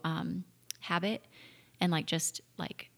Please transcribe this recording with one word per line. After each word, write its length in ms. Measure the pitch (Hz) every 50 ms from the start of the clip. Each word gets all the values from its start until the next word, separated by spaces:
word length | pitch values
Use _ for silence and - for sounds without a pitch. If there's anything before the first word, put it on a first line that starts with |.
| -
um, 400 | 160 160 160 - 160 170 180 185 - _ _ _ - - -
habit 440 | - - 170 175 180 208 226 - - - - - - - - - - _ _ -
and, 100 | 185 180
like, 160 | 165 156 -
just, 360 | - 165 165 - - - - - _ _ -
like, 320 | 175 - - - - - _